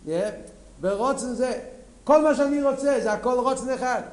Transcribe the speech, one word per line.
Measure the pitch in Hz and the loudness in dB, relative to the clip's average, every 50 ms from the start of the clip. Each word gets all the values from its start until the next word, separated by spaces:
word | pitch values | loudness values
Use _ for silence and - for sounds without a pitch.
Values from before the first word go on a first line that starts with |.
| - | -8
יא? | - 156 170 196 214 202 - - - - - - - - - | -4 -4 -2 -2 -2 -4 -8 -16 -18 -20 -20 -20 -20 -18 -6
ברוצן | 143 185 202 202 226 262 269 - 214 254 247 | -4 -2 -2 0 0 -2 -2 -2 -4 -6 -4
זה, | 208 247 254 233 - - - - - - - - - - | -2 -2 -2 -2 -6 -8 -12 -16 -18 -20 -20 -20 -16 2
כל | - 285 302 302 | 4 4 6 6
מה | 311 285 | 6 4
שאני | 233 285 277 285 294 285 | 4 2 2 2 2 2
רוצה, | 277 262 269 277 285 277 247 196 | 0 0 2 2 2 2 2 2
זה | 220 208 | 0 -2
הכל | 208 - 240 254 247 | 0 0 0 0 2
רוצן | 240 262 262 262 - 254 | 2 0 0 0 -2 -4
אחד. | 262 - 254 254 247 214 - - | -4 -2 -2 -2 -2 -4 -4 -8